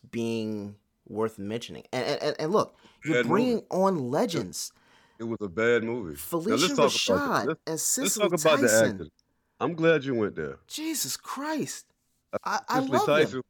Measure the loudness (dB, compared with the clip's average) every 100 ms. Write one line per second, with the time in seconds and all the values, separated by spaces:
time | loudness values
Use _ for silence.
0 | -10 -4 -2 -2 -4 -6 -8 -14 _ _
1 | _ -4 -4 -4 -6 -6 -8 -14 -8 -6
2 | -2 -2 -2 -2 0 0 0 -4 -20 _
3 | -2 0 2 2 2 0 -2 0 2 2
4 | 0 0 0 -2 -6 -8 -12 -14 _ _
5 | _ _ -8 -6 -6 0 4 4 2 -4
6 | -6 -10 -6 -4 0 2 2 4 4 4
7 | 2 0 2 0 -2 -4 -6 -4 -2 0
8 | 0 0 0 2 4 4 6 6 4 0
9 | -10 _ _ _ _ _ -4 2 2 2
10 | 2 0 0 -2 -8 -8 _ -8 -6 -4
11 | -4 -6 -8 -8 -4 -4 -4 -8 -16 _
12 | _ _ _ -8 -4 -4 0 0 2 2
13 | 4 4 2 -2 -10